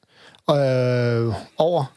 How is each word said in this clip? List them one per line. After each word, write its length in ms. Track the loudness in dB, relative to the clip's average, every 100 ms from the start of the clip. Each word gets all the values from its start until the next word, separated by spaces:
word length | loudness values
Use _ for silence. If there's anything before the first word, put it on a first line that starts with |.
| _ _ -20 -8 -2
øh, 840 | 0 2 0 0 0 0 0 -2 -4 -8 -2
over 360 | 0 0 -4